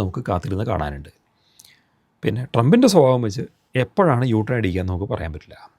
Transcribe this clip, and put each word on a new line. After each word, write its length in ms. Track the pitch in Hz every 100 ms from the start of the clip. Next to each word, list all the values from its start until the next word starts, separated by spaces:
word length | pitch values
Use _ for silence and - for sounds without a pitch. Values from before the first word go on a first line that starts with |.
നമുക്ക് 200 | 95 - -
കാത്തിരുന്ന് 380 | 90 - 95 117
കാണാനുണ്ട്. 420 | 90 76 71 71 _ _ _ _ _ - _ _ _ _ _
പിന്നെ 200 | 113 110 127
ട്രംപിൻ്റെ 340 | 120 120 233 254
സ്വഭാവം 340 | 190 131 127 113
വെച്ച് 160 | 107 - _ _ 127
എപ്പോഴാണ് 500 | 123 - 180 120 127
യൂ 80 | 110
ടേൺ 160 | 110 123
അടിക്കുക 220 | 98 90
എന്ന് 100 | 92
നമുക്ക് 160 | 87 98
പറയാൻ 200 | 113 80
പറ്റില്ല. 240 | 76 - - -